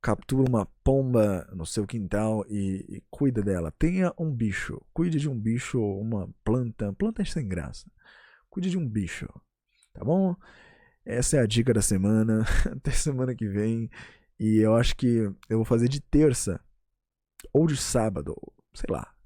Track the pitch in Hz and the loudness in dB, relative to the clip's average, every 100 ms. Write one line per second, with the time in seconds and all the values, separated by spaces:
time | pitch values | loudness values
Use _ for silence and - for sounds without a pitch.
0 | - 101 - 131 131 117 98 _ - 135 | -2 -4 -2 0 2 2 -2 _ 2 2
1 | 131 120 104 92 - 92 85 - 101 117 | 4 4 4 2 -6 -10 -6 -4 -4 -6
2 | 95 104 110 110 - 104 98 95 - - | -4 -2 0 -2 -4 -4 -2 -4 -8 -16
3 | _ - 139 113 101 92 82 - 160 185 | _ -2 0 0 0 -2 -4 -2 0 2
4 | 180 - 160 123 110 95 - - _ - | -2 -2 -4 -2 -2 -4 -8 -12 _ -4
5 | 170 156 151 123 107 120 - 127 104 98 | 0 0 -2 -4 -2 -4 -2 -2 -2 -2
6 | 110 107 90 - - 123 120 - 104 95 | -4 -4 -6 -8 -2 -2 -2 -4 -6 -2
7 | 214 220 196 170 110 87 71 - - _ | -4 -2 -4 -4 -4 -6 -8 -14 -20 _
8 | _ - - _ _ - 185 180 139 107 | _ -20 -20 _ _ -6 -2 -2 -2 -4
9 | 90 - - - _ _ _ _ _ - | -6 -8 -12 -14 _ _ _ _ _ -8
10 | 120 180 190 180 - - - _ _ _ | -2 2 0 -2 -10 -20 -20 _ _ _
11 | - 120 123 143 113 113 123 110 - 95 | -6 -2 2 2 4 2 2 2 2 2
12 | 98 110 110 110 110 - - 135 147 - | 4 4 4 2 4 2 2 -2 0 0
13 | 156 131 127 120 107 101 110 113 113 - | 0 -2 -4 -2 -2 0 0 0 -4 -10
14 | - - _ _ 107 110 107 113 123 - | -20 -20 _ _ 4 6 6 6 4 2
15 | 127 117 104 98 - 113 110 117 123 139 | 2 2 0 -4 -2 -2 2 2 2 0
16 | - 147 151 123 - 85 _ _ _ _ | 2 4 4 2 -4 -6 _ _ _ _
17 | _ _ _ - - 139 165 143 - 123 | _ _ _ -20 -2 2 2 0 -2 0
18 | 110 90 - - - _ _ - - 69 | 0 -4 -8 -10 -14 _ _ -10 -6 -6
19 | - _ | -6 _